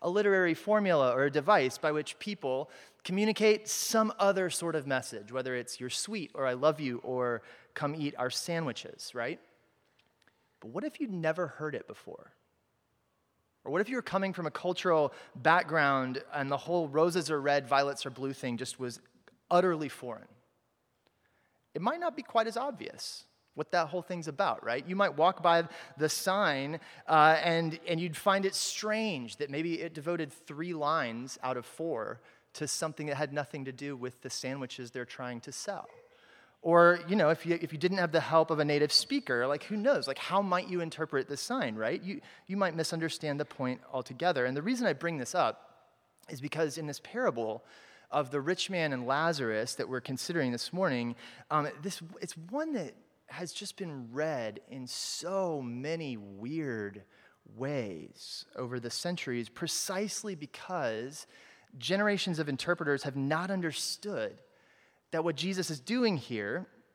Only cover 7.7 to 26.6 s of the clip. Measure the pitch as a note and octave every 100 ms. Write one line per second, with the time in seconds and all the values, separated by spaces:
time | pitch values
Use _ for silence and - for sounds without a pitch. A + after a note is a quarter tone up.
7.7 | - D3 D#3 C#3+ - B2+ - - E3 D3+
8.7 | A2+ - - - B2 A#2+ F3 _ _ _
9.7 | _ _ _ _ _ _ _ _ _ A2
10.7 | C3+ D4 - C4+ F#3 D#3+ D#3+ E3 - D3+
11.7 | C3+ - - - - - _ _ _ _
12.7 | _ _ _ _ _ _ _ _ _ -
13.7 | D#3 G#3+ B3+ - F#3+ F#3+ F3+ D#3+ - F3+
14.7 | F3+ F#3 D#3+ C#3+ - - - B2+ F3 D3+
15.7 | D#3+ C#3+ C3+ B2+ B2 - D3 C#3 C#3 -
16.7 | F3 D#3 C#3+ E3+ F3 D3 D3+ C#3 C#3+ C3
17.7 | C#3 C#3+ C#3 C#3 B2 C3+ C3+ C3 A#2 B2
18.7 | - B2+ A2 _ _ - _ _ F3+ F#3
19.7 | D#3+ D3 - B2 G#2 G#2 - _ _ _
20.7 | _ _ _ _ _ _ _ _ _ _
21.7 | D3+ G3 E4 F4 D4+ A#3+ A#3 A3+ A3+ C#4
22.7 | A#3 - - - - - _ _ - D3+
23.7 | F3+ D#3 F3+ E3 F3+ D#3+ C#3 F#3+ A2 -
24.7 | B2+ D3 F#3+ G3 C#3+ E3+ F#3 F3 E3+ E3
25.7 | - - - D3+ - - G3 F#3+ C#3